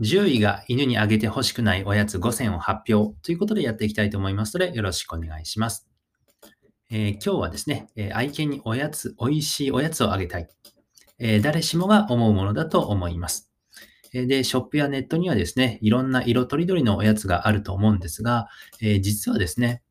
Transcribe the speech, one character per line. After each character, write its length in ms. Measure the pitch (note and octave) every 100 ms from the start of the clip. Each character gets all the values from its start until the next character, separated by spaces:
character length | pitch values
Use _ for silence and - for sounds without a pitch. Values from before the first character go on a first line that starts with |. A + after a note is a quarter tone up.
獣 260 | A2 F#3 G3+
医 140 | A#2+
が 240 | G#2 G2 -
犬 160 | B2
に 140 | C3+ G#2+
あ 100 | G#2+
げ 100 | A2
て 120 | A2
ほ 120 | C3+
し 120 | A#2
く 80 | -
な 160 | G#2+ F#2
い 80 | G2+
お 80 |
や 120 | G#2 G#2
つ 140 | F2+
五 140 | A2
選 220 | A#2 A2+ F2
を 40 |
発 340 | - G2+ -
表 240 | G#2+ G#2+ -
と 100 | -
い 40 | E3+
う 20 |
こ 80 | G#3+
と 100 | G#3+
で 80 |
や 80 | C3
っ 40 | G#2+
て 100 | G#2+
い 20 |
き 80 | -
た 80 |
い 60 | G#2
と 80 | G2
思 120 | G2
い 40 |
ま 120 | G2 G#2+
す 120 | F3
の 60 | F3+
で、 100 | A#2+
よ 60 |
ろ 100 | G2
し 140 | E2 -
く 80 |
お 40 | E2
願 240 | D#2+ D#2
い 40 | E2
し 160 | A2
ま 80 | A2+
す。 180 | - _ _ _ _ _ _ - _ _ _ -
え 60 | A2
ー、 160 | G#2
今 80 | G2+
日 80 | G3+ F3
は 100 | E2+
で 80 | -
す 100 | D3
ね、 180 | C#3 - A2+
え 140 | G2+
ー、 60 | A2
愛 140 | C#3+
犬 180 | C#3+ D3+
に 120 | C#3 A#2
お 100 | A#2+
や 140 | D3
つ、 260 | - A#2 A2
美 100 | A#2+
味 140 | D3+
し 220 | - - C3+
い 40 |
お 80 | B2+
や 100 | D#3
つ 140 | D#3
を 80 | G#2+
あ 60 | F#2+
げ 100 | F2
た 120 | F2+
い。 100 | E2+ _ - _ _ _ _ -
え 180 | A#2 G#2+
ー、 40 |
誰 200 | C#3+ D#3
し 160 | - E3+
も 100 | F#3+
が 200 | G#3+ G#3+
思 200 | A#2+ A2+
う 40 |
も 100 | G2
の 100 | G2+
だ 120 | A2+ D#3+
と 160 | F3+
思 260 | B2 G2 F2
い 100 | E2+
ま 120 | -
す。 200 | - _ _ _ - - _ -
え 100 | B2+
ー、 40 | B2+
で、 160 | C3+
シ 140 | B2+ C3
ョ 20 |
ッ 20 |
プ 120 | - D3+
や 140 | C#3+
ネ 80 | C3+
ッ 100 | B2+
ト 80 | E3
に 140 | F3+
は 60 | A2+
で 100 | F2
す 120 | B2+
ね、 220 | B2+ G#2
い 80 | G#2+
ろ 120 | B2
ん 100 | C3
な 100 | C3
色 240 | A#2+ A#2+ B2
と 100 | C#3+
り 80 | F3
ど 100 | F3+
り 80 |
の 140 | A#2+ F2+
お 60 |
や 100 | G#2+
つ 140 | G#2 F#2+
が 180 | F2 G#2+
あ 40 |
る 100 | G#2
と 80 | F#2+
思 180 | F#2+ G#2+
う 20 |
ん 60 | F#2+
で 80 | F2
す 140 | -
が、 260 | A2+ A#2+ A2 - - -
え 140 | A2 G2+
ー、 40 |
実 320 | G2 G#2 A#3+
は 60 | B3
で 100 | E2+
す 140 | -
ね、 220 | A#2+ A#2+ _